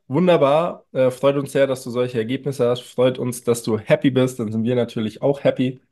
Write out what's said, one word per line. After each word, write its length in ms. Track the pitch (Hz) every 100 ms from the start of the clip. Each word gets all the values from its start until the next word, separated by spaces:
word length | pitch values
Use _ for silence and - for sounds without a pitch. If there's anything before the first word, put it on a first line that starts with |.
| -
wunderbar. 760 | 135 180 160 139 151 175 - _
Äh, 200 | 135 127
freut 240 | 120 139 143
uns 160 | 135
sehr, 160 | 139 135
dass 160 | 127
du 60 | 123
solche 280 | 120 123 123
Ergebnisse 500 | 110 131 143 127 120
hast. 140 | 120
Freut 360 | - - 127 127
uns, 260 | 123 120
dass 180 | - 117
du 160 | - 104
happy 320 | - 151 143
bist. 300 | 127 127 127
Dann 100 | 107
sind 140 | 110
wir 100 | 113
natürlich 480 | 123 117 117 110 -
auch 220 | 139 143
happy. 360 | 135 131 127 127 _